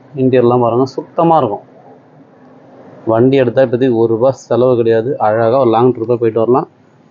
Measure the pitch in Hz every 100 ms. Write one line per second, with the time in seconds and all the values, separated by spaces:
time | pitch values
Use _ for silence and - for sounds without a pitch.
0 | - 139 131 127 120 123 117 120 135 -
1 | 151 - 165 160 117 101 - - - -
2 | - - - - - - - - - -
3 | 117 113 131 135 123 117 131 120 135 113
4 | 113 110 131 127 - 120 127 117 113 113
5 | 117 147 107 110 113 135 123 113 127 123
6 | 113 120 113 113 113 131 170 _ _ _
7 | _